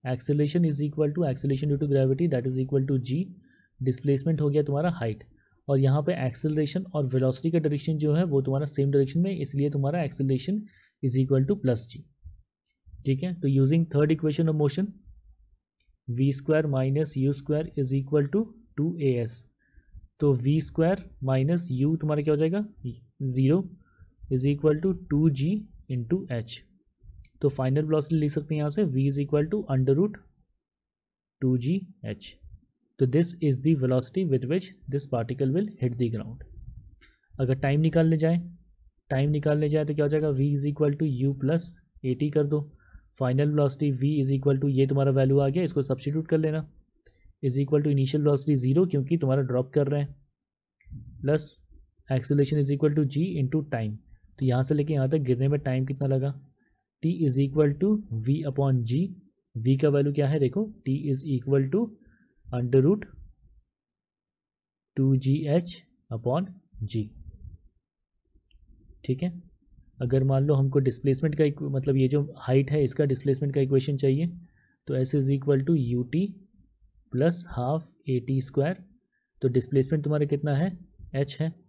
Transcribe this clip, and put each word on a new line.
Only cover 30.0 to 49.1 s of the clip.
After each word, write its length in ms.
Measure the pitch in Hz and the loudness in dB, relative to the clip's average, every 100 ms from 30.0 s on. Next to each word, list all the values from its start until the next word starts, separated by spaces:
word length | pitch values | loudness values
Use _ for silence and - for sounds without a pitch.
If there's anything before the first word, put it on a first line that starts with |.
| 208 208 _ _ _ _ _ _ _ _ _ _ _ _ | 2 -2 _ _ _ _ _ _ _ _ _ _ _ _
टू 160 | 131 127 | 0 0
जी 180 | 123 185 185 - 110 | 0 -2 -4 -14 -10
एच। 280 | 107 - - - - _ _ _ _ | -10 -12 -20 -20 -20 _ _ _ _
तो 60 | 131 | 2
this 260 | 139 170 175 | 2 0 0
is 140 | 156 127 | -2 0
the 100 | 139 156 | 2 2
velocity 440 | 127 127 127 - 180 | 2 0 0 -2 0
with 200 | 131 123 | 0 0
which 180 | 175 185 - - | -4 -4 -18 -6
this 160 | 139 - | -6 -4
particle 420 | 120 117 131 135 | -6 -4 -2 0
will 140 | 156 208 - | 0 -2 -2
hit 180 | 127 120 | -4 0
the 100 | 120 | -2
ground। 320 | 113 107 123 - - - - - - - _ _ | -2 -8 -14 -16 -18 -18 -18 -20 -20 -20 _ _
अगर 220 | - 127 135 | -4 -2 0
time 220 | 139 143 | 2 2
निकालने 360 | 160 160 160 160 | 2 4 4 4
जाए, 200 | 160 170 175 - _ _ - _ _ | 2 0 -2 -16 _ _ -20 _ _
time 200 | 131 143 | 0 0
निकालने 400 | 151 147 151 151 | 0 0 0 2
जाए 160 | 156 147 | 0 0
तो 100 | 151 | 0
क्या 100 | 147 | 0
हो 40 | |
जाएगा, 200 | 151 151 | 2 0
V 180 | 135 143 | 0 0
is 120 | 143 143 | 0 -2
equal 300 | 143 151 143 | 0 0 2
to 80 | 156 123 | -2 0
U 120 | 135 135 | 0 0
plus 240 | 135 165 170 - _ - 131 | 0 0 -2 -18 _ -8 -4
A 80 | 127 | -2
T 100 | 147 | 0
कर 140 | 151 147 | 0 0
दो, 140 | 151 147 - _ - _ _ | 0 -4 -14 _ -20 _ _
Final 300 | 131 131 147 | 0 2 2
velocity 420 | 147 143 139 147 | 2 2 2 -2
V 200 | 131 139 151 | 0 0 0
is 100 | 131 | 0
equal 300 | 135 135 135 | 2 2 2
to, 80 | 143 | 2
ये 180 | 131 135 | 2 2
तुम्हारा 240 | 139 139 | 2 2
value 280 | 135 131 135 | 4 4 4
आ 80 | 139 | 2
गया, 140 | 151 | 0
इसको 180 | 175 147 | -2 -2
substitute 440 | 135 131 143 156 160 | -2 -2 -2 -4 0
कर 100 | 160 | 0
लेना, 280 | 156 156 156 - _ _ _ _ - _ | 0 -2 -6 -16 _ _ _ _ -20 _
is 160 | 135 127 | -2 0
equal 240 | 139 151 | 2 2
to 80 | 147 | 4
initial 320 | 143 135 151 | 2 2 2
velocity 340 | 147 143 139 143 | 2 2 2 2
zero, 280 | 127 143 185 | 4 2 4
क्योंकि 280 | 147 135 | 2 0